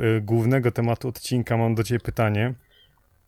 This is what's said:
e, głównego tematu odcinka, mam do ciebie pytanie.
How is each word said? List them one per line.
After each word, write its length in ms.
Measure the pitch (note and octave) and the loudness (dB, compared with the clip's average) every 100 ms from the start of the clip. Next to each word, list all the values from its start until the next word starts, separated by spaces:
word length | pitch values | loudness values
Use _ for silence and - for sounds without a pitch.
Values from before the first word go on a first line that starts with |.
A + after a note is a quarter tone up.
| A2+ A2 | 2 0
e, 40 | |
głównego 500 | G#2 A2+ A2+ C3 B2 | 2 2 2 2 0
tematu 380 | - A#2 A#2 B2+ | 0 0 -2 -4
odcinka, 480 | - - B2+ A2+ A2+ | -8 -4 -2 0 2
mam 180 | A2+ | 2
do 100 | A2 | 0
ciebie 160 | A2 A#2 | 0 -2
pytanie. 540 | - - A2 G#2 A#2+ B2 _ _ _ _ _ _ | -4 -2 0 2 0 -4 _ _ _ _ _ _